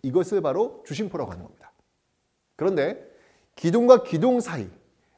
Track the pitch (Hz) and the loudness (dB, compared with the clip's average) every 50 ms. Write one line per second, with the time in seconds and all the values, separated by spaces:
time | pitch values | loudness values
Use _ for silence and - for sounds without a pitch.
0 | - 135 127 180 175 185 214 196 165 147 135 180 226 247 - - - - 151 135 | -6 0 0 0 0 0 -2 -2 -2 -2 -2 -2 -2 -4 -4 -14 -16 -14 -8 -8
1 | 214 196 - 165 131 95 90 87 90 - - _ - - _ _ _ _ _ _ | -8 -8 -6 -8 -8 -8 -10 -14 -16 -20 -20 _ -20 -20 _ _ _ _ _ _
2 | _ _ _ _ _ _ _ _ _ _ _ - 151 190 196 156 135 160 208 - | _ _ _ _ _ _ _ _ _ _ _ -4 -2 -2 0 0 -2 -2 -4 -8
3 | - - - - _ _ _ _ _ _ _ - - 170 170 233 240 247 254 233 | -14 -20 -20 -20 _ _ _ _ _ _ _ -4 -4 0 2 2 8 8 8 6
4 | 247 - - 160 170 254 254 247 226 - 165 143 104 90 - - _ _ _ _ | 6 -2 -4 0 2 2 2 0 -2 -4 -8 -10 -10 -12 -14 -20 _ _ _ _
5 | _ _ _ | _ _ _